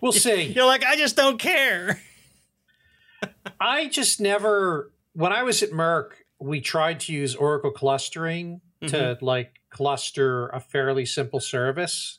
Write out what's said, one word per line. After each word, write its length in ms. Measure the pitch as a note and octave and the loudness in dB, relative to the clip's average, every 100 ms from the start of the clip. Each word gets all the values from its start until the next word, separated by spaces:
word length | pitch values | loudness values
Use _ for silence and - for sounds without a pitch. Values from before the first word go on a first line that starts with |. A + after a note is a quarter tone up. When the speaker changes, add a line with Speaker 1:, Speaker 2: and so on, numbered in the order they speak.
Speaker 1:
We'll 120 | B3 | 0
see. 320 | G3+ B3 G3 | 2 4 2
Speaker 2:
You're 220 | D3+ B3+ B3+ | 0 4 4
like, 180 | C4 | 6
"I 120 | C4 D4+ | 4 2
just 180 | C#4+ - | 2 4
don't 220 | C#4 A3+ | 4 2
care." 600 | E4 D#4+ C4+ F3+ F#3 - - _ _ _ _ _ _ _ | 0 2 2 0 -2 -6 -8 _ _ _ _ _ _ _
<laughs> 800 | _ _ _ - - _ G3 - | _ _ _ -14 -14 _ -16 -4
Speaker 1:
I 260 | A3 D4 D4+ | -2 0 -2
just 340 | D4 B3 - | -2 -2 0
never, 680 | G3+ G3+ G#3+ G3+ F#3+ D3+ - _ _ | 0 2 2 2 2 -2 -6 _ _
when 200 | D#3+ F3 | -2 0
I 120 | A3 | 2
was 180 | B3+ - | 0 0
at 80 | G#3 | 0
Merck, 400 | D#3+ E3 D#3+ - - _ - | 0 2 2 -2 -16 _ -14
we 200 | C3+ D3 | -6 -6
tried 380 | - E3 D#3+ D#3 | -2 0 0 -2
to 120 | - | -6
use 240 | D3 C3+ A#2+ | -4 -4 0
Oracle 340 | D3 D3 C#3+ | 0 2 -2
clustering 920 | C#3 C3+ C3+ - E3 E3 E3+ F3 F3 _ - | 0 0 0 -2 -6 -6 -6 -8 -12 _ -12
to, 60 | D#3 D3+ | -4 0
Speaker 2:
Mm-hmm. 280 | B2+ A#2+ | 0 -2
Speaker 1:
like, 360 | B2+ B2+ A#2+ _ _ | -2 -2 -4 _ _
cluster 760 | - C#3 C3+ - D3 C3+ B2 A#2+ | -2 0 0 -4 0 2 2 -4
a 100 | B2+ | -8
fairly 480 | - C#3+ C3+ C3+ A#2+ | -4 -2 0 0 -2
simple 320 | - B2 C3+ | -4 -4 -4
service, 800 | - C3 B2+ C#3+ E3 - - | -4 -2 -2 -2 -4 -6 -8